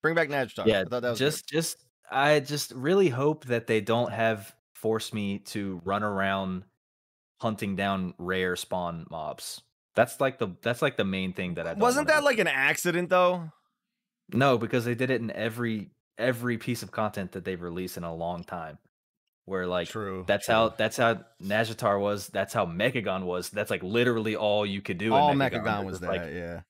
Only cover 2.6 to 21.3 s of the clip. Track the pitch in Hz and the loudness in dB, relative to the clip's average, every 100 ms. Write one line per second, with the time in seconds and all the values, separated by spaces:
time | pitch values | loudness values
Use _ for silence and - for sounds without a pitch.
2.6 | - 131 135 190 180 123 143 156 123 117 | -6 -4 2 6 6 4 2 0 0 -2
3.6 | 117 110 101 117 120 113 113 110 101 _ | 2 0 2 0 2 2 0 0 -6 _
4.6 | _ - 110 110 - 107 101 101 - 110 | _ -6 -2 -2 -2 -6 -4 -6 -8 -6
5.6 | 98 90 87 98 104 98 98 98 95 92 | -6 -6 -2 -2 0 0 0 0 -2 -6
6.6 | - _ _ _ _ _ _ _ 117 107 | -10 _ _ _ _ _ _ _ -6 -4
7.6 | 104 95 98 98 90 - 87 92 92 90 | -4 -2 -2 -2 -4 -6 -4 -2 0 -2
8.6 | - 92 87 82 78 80 76 - - - | -4 -4 -4 -8 -10 -10 -10 -10 -14 -16
9.6 | _ _ _ - 123 - 135 127 104 87 | _ _ _ 0 0 2 -2 -2 -8 -4
10.6 | 113 123 147 - 98 95 92 90 90 85 | -6 0 -2 0 -2 -2 -4 -4 -6 -6
11.6 | 82 82 233 262 302 302 294 226 220 135 | -6 0 2 2 2 2 2 2 0 2
12.6 | 139 160 180 170 175 185 180 180 160 _ | 2 2 0 -2 2 4 4 2 -6 _
13.6 | _ _ _ _ _ _ _ 113 139 120 | _ _ _ _ _ _ _ 2 4 4
14.6 | 110 127 117 120 127 127 113 - 113 113 | 2 -2 -2 -2 0 -2 -2 -4 -4 -2
15.6 | 117 110 95 _ _ - 120 117 123 117 | -4 -4 -8 _ _ -4 -2 0 -2 -4
16.6 | - 120 104 - 107 104 95 98 90 90 | -4 -6 -6 -4 -4 -4 -8 -8 -8 -8
17.6 | 87 87 92 - 87 82 85 87 87 90 | -8 -8 -8 -8 -10 -6 -6 -6 -8 -10
18.6 | 80 76 _ _ _ _ _ _ - 95 | -10 -16 _ _ _ _ _ _ -8 -4
19.6 | 90 90 85 110 101 95 90 101 - 110 | -2 -2 -2 -6 -6 -6 0 0 4 4
20.6 | 113 - 110 - 117 104 - | 4 2 -2 2 2 2 -6